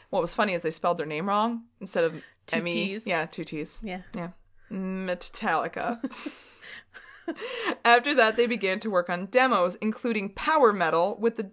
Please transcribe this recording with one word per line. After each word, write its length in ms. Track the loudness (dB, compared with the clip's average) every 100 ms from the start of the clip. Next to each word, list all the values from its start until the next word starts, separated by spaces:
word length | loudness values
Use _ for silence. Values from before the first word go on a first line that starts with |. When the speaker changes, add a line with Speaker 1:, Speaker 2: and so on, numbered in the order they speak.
| -4
Speaker 1:
What 100 | -2
was 140 | 0
funny 180 | 0 0
is 80 | 0
they 100 | -2
spelled 280 | -2 0 0
their 80 | -2
name 240 | -4 0
wrong 320 | 2 0 -2 -10 -14
instead 240 | -4 0
of 80 | 0 -2 -16 _ -4
Speaker 2:
Two 100 | -2
Speaker 1:
M 120 | -2
E. 40 |
Speaker 2:
T's. 320 | -2 -4 -4 -2
Speaker 1:
Yeah, 180 | -2
two 200 | -2 -6
T's. 360 | -8 -6 -8 -8
Speaker 2:
Yeah. 200 | -8 -10 -10
Speaker 1:
Yeah. 140 | -10 -10 -12 -20 -20 -10
Metallica. 1300 | -6 -4 -4 -4 -4 -6 -4 0 0 -2 -4 -4 -4
<laughs> 60 | -6 -8 -12 -14 -20 -20 -18 -18 -18 -20 -20 -14 -10 -8 -8 -4 -4 2
After 300 | 6 6 6
that, 220 | 4 4 4
they 100 | 2
began 340 | 2 0 0
to 100 | 0
work 180 | 0 0
on 180 | -4 0
demos, 500 | 4 4 4 2 0
including 540 | -4 -2 -2 -2 -4
Power 420 | -4 2 6 6
Metal 440 | 4 2 4 2 2
with 160 | -2 -2
the 120 | -6